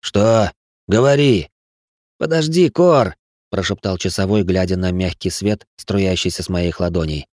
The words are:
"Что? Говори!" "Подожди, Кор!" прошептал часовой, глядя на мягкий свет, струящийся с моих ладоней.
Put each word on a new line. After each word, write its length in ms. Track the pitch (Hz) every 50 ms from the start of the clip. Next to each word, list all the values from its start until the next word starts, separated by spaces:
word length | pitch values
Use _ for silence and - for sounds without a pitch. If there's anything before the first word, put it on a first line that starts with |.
"Что? 500 | - - - 101 104 113 113 113 104 92 - _ _ _ _ _ _ -
Говори!" 640 | 92 110 127 139 143 139 147 139 120 95 76 - _ _ _ _ _ _ _ _ _ _ _ _ _ _
"Подожди, 520 | - 160 160 165 156 156 160 175 180 151
Кор!" 460 | - - 180 180 165 139 117 95 - _ _ _ _ _ _ _
прошептал 460 | - 92 92 - 101 - - 101 92 87
часовой, 460 | - 95 90 - 98 95 104 107 98
глядя 340 | 87 92 95 92 90 95 92
на 140 | 92 92
мягкий 380 | 90 90 92 90 85 _ - 90
свет, 360 | - - 95 104 107 101 - _ _
струящийся 680 | _ - - 101 101 98 95 92 87 - 90 85 -
с 80 | 90 -
моих 300 | 92 87 87 87 82 -
ладоней. 480 | 90 87 85 87 80 78 76 73 69 _ _